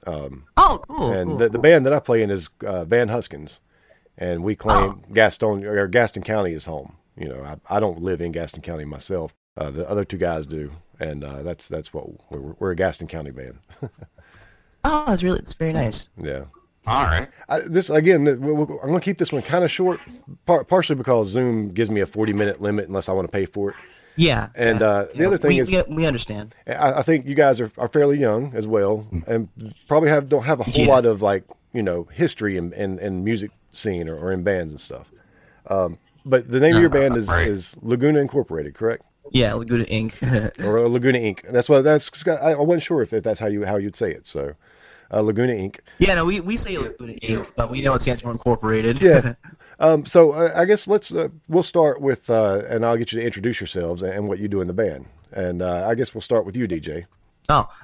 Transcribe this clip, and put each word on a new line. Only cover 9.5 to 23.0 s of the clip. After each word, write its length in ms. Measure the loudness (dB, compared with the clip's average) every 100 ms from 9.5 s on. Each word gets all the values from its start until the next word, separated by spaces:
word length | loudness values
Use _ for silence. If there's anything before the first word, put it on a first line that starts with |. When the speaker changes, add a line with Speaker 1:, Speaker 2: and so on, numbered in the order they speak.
| -10
Speaker 1:
Uh, 140 | -8
the 180 | -8 -4
other 160 | -4
two 120 | -4 -2
guys 300 | -2 -2 -6
do, 240 | -10 -10 -14 _ _
and, 240 | -10 -8
uh, 220 | -12 -10
that's, 240 | -10 -12 -10
that's 260 | -12 -10
what 140 | -12 -14 -18 _
we're, 220 | -14 -12 -6
we're 120 | -4
a 40 | -2
Gaston 300 | -2 -4 -10
County 240 | -12 -12
band. 280 | -14 -18 -20 _ -16
<laughs> 80 | -16 -14 -20 _ _ -20 -20 _ _ _
Speaker 2:
Oh, 200 | 0 0 2
that's 160 | 0
really, 160 | 0 -2
it's 160 | -6
very 180 | -6 -4
nice. 380 | -2 -2 -4 -10 -12
Speaker 1:
Yeah. 240 | -8 -8 -12 _ _ _ -2
Speaker 3:
All 180 | 0
right. 240 | 0 0 -4 _ -4
Speaker 1:
I, 120 | -4
this 300 | 0 -2 2
again, 340 | 4 6 6
th-, 140 | 4 2
we, 140 | 0
we, 100 | 0 -2 -4
I'm 60 | -2
gonna 120 | -2
keep 180 | -2 -2
this 120 | -2
one 100 | -2
kinda 260 | -2 0 0
short, 320 | 0 -2 -2 -10 -20 -20 -8 2
par-, 180 | 2
partially 320 | 4 2 2 -2
because 320 | 2 2 2
Zoom 440 | 0 0 0 -2
gives 160 | -2 0
me 100 | 0
a 60 | -2
forty 260 | 0 0
minute 280 | 0 -2 -2
limit 260 | -2 -2 -2
unless 200 | -6